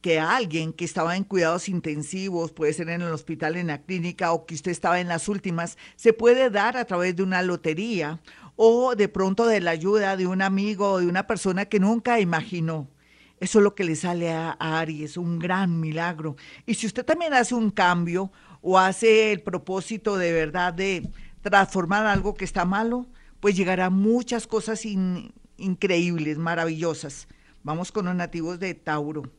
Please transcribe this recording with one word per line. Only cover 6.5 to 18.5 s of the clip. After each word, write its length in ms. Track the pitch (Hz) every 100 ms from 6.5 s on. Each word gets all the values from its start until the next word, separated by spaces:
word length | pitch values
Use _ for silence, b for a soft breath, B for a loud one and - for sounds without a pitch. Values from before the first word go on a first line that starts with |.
| 202 214 247
a 80 | 233
través 320 | 180 180 175
de 60 |
una 180 | 190 185
lotería, 800 | 180 175 165 156 226 202 147 165 B B B -
o 400 | 226 233 254 233
de 140 | 196
pronto 360 | 185 190 190 233
de 140 | 208
la 120 | 175
ayuda 440 | 165 180 214 196 190
de 100 | 185
un 160 | 185
amigo 520 | 196 196 208 196 202
o 60 | 190
de 80 | 175
una 200 | 180 202
persona 380 | 185 190 185 202
que 160 | 208
nunca 400 | 190 233 247 233
imaginó. 680 | 185 165 - 175 160 160 139 _ b b b _
Eso 180 | 185 220
es 40 |
lo 120 | 202 -
que 80 |
le 140 | 180 156
sale 340 | 180 175 170
a, 240 | 160 165 -
a 220 | 160 160
Aries, 380 | 160 151 151 175
un 200 | 175 170
gran 440 | 175 185 190 165
milagro. 560 | 160 156 170 160 156 135 B B -
Y 100 | 226
si 120 | 220
usted 160 | -
también 300 | 247 320 330
hace 200 | 269 233
un 160 | 247 214
cambio 640 | 196 180 175 170 175 190 B B